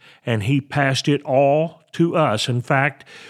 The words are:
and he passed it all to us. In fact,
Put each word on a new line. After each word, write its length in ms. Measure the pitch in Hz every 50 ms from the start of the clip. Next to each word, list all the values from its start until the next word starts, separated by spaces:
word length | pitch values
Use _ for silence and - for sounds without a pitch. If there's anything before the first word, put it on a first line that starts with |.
| _ - - _ _
and 160 | 123 117 107
he 180 | 92 120 143 135
passed 480 | 139 - - 147 139 135 135 - - 151
it 140 | 143 139
all 580 | - 147 131 135 143 139 143 156 160 165 - - _ _
to 240 | - - 170 165 131
us. 340 | 160 156 127 104 107 - -
In 100 | 120 123
fact, 440 | - - 139 135 139 147 - - - - - - -